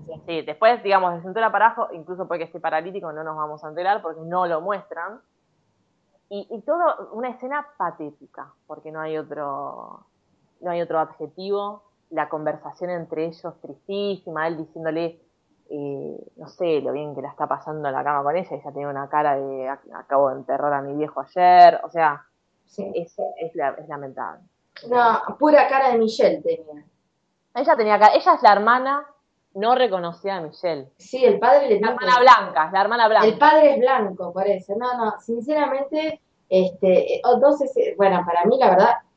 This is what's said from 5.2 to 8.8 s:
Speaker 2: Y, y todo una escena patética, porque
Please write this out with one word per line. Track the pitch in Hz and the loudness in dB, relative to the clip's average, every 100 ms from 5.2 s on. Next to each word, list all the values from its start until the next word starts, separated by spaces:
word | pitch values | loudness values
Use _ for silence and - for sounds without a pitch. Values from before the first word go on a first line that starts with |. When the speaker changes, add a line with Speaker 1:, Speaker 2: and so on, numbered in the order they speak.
| _ _ _ _ _ _ _ _ _ _ - | _ _ _ _ _ _ _ _ _ _ -16
Speaker 2:
Y, | 202 - | -14 -14
y | 226 | -10
todo | - 339 330 - 196 | -4 0 0 -2 -8
una | 220 247 | -10 -10
escena | 247 254 294 285 - | -10 -10 -8 -8 -8
patética, | 175 165 151 147 131 - 139 _ - | -8 -8 -14 -16 -20 -20 -20 _ -20
porque | 151 | -20